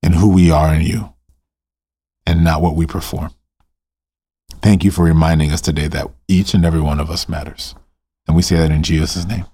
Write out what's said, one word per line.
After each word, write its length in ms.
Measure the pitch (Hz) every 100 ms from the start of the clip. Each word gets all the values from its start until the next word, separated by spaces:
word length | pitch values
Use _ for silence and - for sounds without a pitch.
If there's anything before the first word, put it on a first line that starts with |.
in 100 | 82
who 160 | 82 101
we 220 | 92 87
are 220 | 78 78
in 80 | 78
you 320 | 78 110 104 _ _ _ _ _ _ _ _ _ _ _ -
and 180 | 82
not 180 | 82 78
what 140 | 85 78
we 100 | 82
perform. 480 | - - - 76 - _ _ _ _ _ _ _ _ _ _ _ -
Thank 220 | 107 98
you 80 | 98
for 120 | 87
reminding 480 | 85 80 80 80 76
us 100 | 78
today 260 | - 76 76
that 200 | 71 64 - -
each 260 | 92 98
and 120 | 95 85
every 160 | 80
one 180 | 76 73
of 100 | 78
us 200 | 85 -
matters. 460 | 80 73 - - - _ _ _ _ -
And 80 | 78
we 80 |
say 140 | 87 85
that 140 | 80
in 120 | 78
Jesus' 420 | 78 80 78 92 85
name. 200 | 110 87